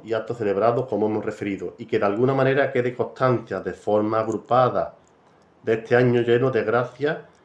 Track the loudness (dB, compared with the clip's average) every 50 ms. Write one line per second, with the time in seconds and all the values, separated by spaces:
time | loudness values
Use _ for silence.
0 | -6 -4 -4 -4 -4 -4 -6 -4 -2 0 0 2 2 2 2 0 -2 -2 -2 -2
1 | 0 0 -2 -2 -4 -6 -6 -6 -6 -6 -6 -6 -8 -10 -10 -12 -8 -2 -2 0
2 | 0 0 0 2 2 2 2 2 2 2 2 2 0 0 0 -2 -2 -2 -2 -4
3 | -4 -4 -4 0 0 2 2 0 -2 -4 -6 -6 -6 -6 -8 -8 -2 0 0 2
4 | 2 2 0 0 0 -2 -4 -6 -2 0 2 2 4 2 2 0 -4 -4 -6 -16
5 | _ _ _ _ _ _ _ _ _ _ _ _ -4 -2 -2 -2 0 2 4 4
6 | 4 6 4 2 4 4 2 4 2 2 0 0 0 0 0 0 0 -2 -6 -4
7 | -4 -4 -4 -4 -10 -18 _ _ _